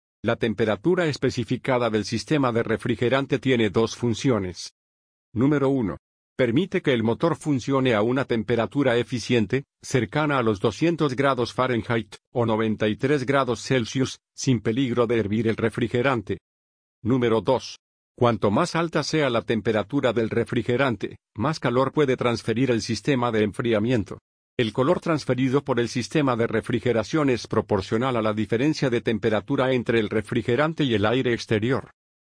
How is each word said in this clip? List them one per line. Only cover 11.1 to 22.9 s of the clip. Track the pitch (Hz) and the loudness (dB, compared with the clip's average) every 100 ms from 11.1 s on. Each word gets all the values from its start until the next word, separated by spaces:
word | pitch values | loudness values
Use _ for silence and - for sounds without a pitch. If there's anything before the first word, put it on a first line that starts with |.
grados | 120 139 127 120 | 0 0 2 -2
Fahrenheit, | - 127 120 98 117 107 - _ | 0 0 0 0 -4 -4 -14 _
o | 131 117 | -2 0
noventa | 110 113 107 110 | 2 0 0 -2
y | 107 | 0
tres | 135 147 120 | 0 0 0
grados | 139 127 113 | 0 0 -4
Celsius, | - 131 113 135 127 - _ | 0 -2 0 -4 -4 -6 _
sin | - - 120 | -6 0 0
peligro | 110 113 139 117 117 | 0 -2 0 0 2
de | 117 | 2
hervir | 101 107 113 | 0 0 0
el | 104 | 0
refrigerante. | 110 - 120 123 127 127 98 92 _ _ _ _ _ _ | -2 -2 -2 0 2 0 -4 -8 _ _ _ _ _ _
Número | 117 131 120 110 | 0 2 4 2
dos. | 98 123 - - _ _ _ - | 2 -2 -2 -18 _ _ _ 0
Cuanto | 120 110 110 | 2 2 2
más | 107 170 | 2 0
alta | 165 170 160 | -2 -2 -2
sea | 139 156 139 | -2 0 2
la | 117 | 0
temperatura | - 113 101 107 101 143 127 | 0 -2 0 0 0 0 0
del | 110 110 | 0 0
refrigerante, | 113 113 127 113 123 139 110 - - _ - | -2 -2 -2 0 0 0 0 -6 -10 _ -4
más | 123 160 | -4 -2
calor | 135 120 131 | 0 2 2
puede | 156 143 127 | 2 2 2
transferir | 123 117 - 113 131 | 0 -2 -2 0 2
el | 117 | 0
sistema | - | 0